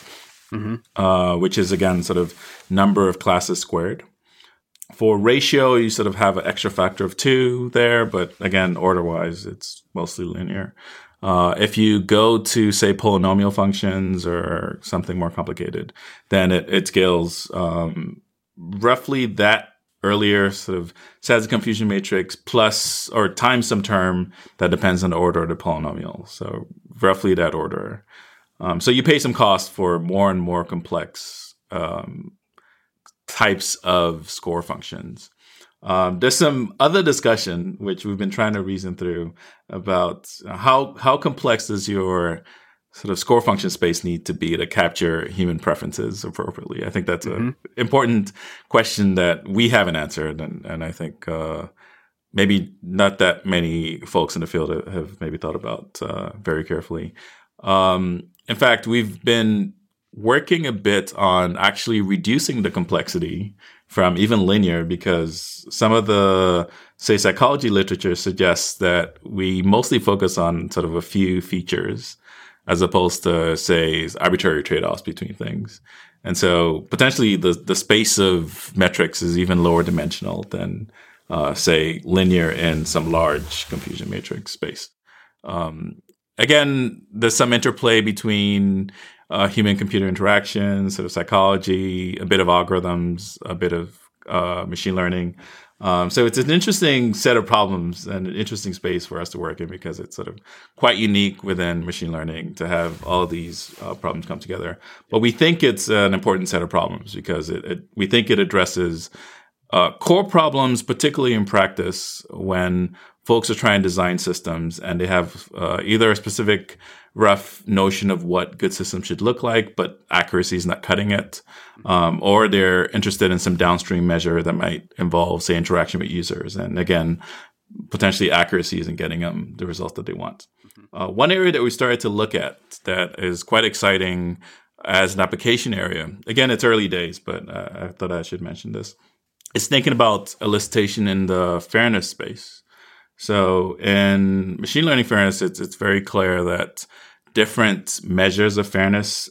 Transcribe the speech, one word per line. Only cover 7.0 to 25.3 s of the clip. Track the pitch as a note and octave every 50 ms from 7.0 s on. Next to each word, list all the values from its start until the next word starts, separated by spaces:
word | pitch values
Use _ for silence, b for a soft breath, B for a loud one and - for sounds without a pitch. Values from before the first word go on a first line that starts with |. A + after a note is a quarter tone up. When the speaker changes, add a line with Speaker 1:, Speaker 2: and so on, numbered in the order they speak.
| G2
Speaker 2:
of | F#2 -
two | - - C#3 C3 C3 C3 B2 B2 B2 B2 B2
there, | A#2 B2 A#2+ A#2 A#2+ A#2 A#2
but | A2 - F#2+ F2+ F2 - _
again, | - G2 F#2 F#2+ F#2 F2+ F2
order-wise, | - F2 F#2 F#2 F2+ E2+ E2+ E2 E2 E2+ E2+ E2+ F#2 G2+
it's | - - - - - - - _ _ _
mostly | F2 E2+ F2 - - F2+
linear. | E2+ F2+ F2 F2+ - F#2+ F#2+ F#2+ F#2+ - B B B B B B B B B -
Uh, | F#2+ F#2 F2+ F2 F2 F2 -
if | G#2 G#2+ - G#2+
you | G#2+ G#2+ G#2+ G#2
go | F#2 F#2+ G#2+ G#2 A2 A2+ A#2
to, | A2 G#2 - - A#2+ A2 G#2
say, | G2+ G2+ - G2+ G2
polynomial | G2 - A2 G2+ F#2+ F2+ F#2+ F#2+ G2 G2+ G2+ G2
functions | - G2 G2 G2 G2 - G2 F#2+ F#2+ F#2+ F#2 F#2+ F2+ E2+
or | F2 E2+ E2+ F2 F2 F2 E2+ - F2 - - -
something | - - F2+ F2 - F2+ F2+
more | E2+ E2+
complicated, | - - - - F2 - F2 - - - - - - B B B B B B _
then | - G2 F#2 F#2 F#2
it, | F2 D#2+ -
it | F#2 G2 F#2+ -
scales, | - G2 F#2 F#2 F2+ E2+ E2+ E2+ E2+ - - - -
um, | F2+ F2 E2+ E2 E2+ E2+ E2 E2 E2+ D#2+ - - - _ _ _ _ _ _ _ -
roughly | E2+ E2+ F#2+ G2 G#2 A#2+ B2+ B2+ - - C#3 C3+ B2+
that | A2+ G2 F#2+ G#2 G#2 G#2+ G#2+ - - _ _ _ _ _ _ -
earlier | G2 G#2 G#2 G#2 G#2 G#2 G2+ G2 G2
sort | G2 - - - F#2+
of | F2+ E2+ E2+ - B B B B B B
size | - B2 A#2 A2
of | A2
confusion | - A2+ G2+ A#2 A2 G#2 A2+ G#2
matrix | G2+ G2 G2 - - F#2+ F#2 - -
plus | - _ - - A#2+ A2 G#2+ G#2 - - - - - - -
or | - A2+ G#2+ F#2+
times | - - - B2 B2+ B2 A2+
some | - A2+ G#2 G2
term | - G#2+ F#2+ F#2 F#2 F#2 F2+ F#2 F2 B B B B B _
that | F#2 F2
depends | F2 F2 - F#2+ F#2 F2+ F#2
on | F#2
the | F2
order | E2 F2+ F2+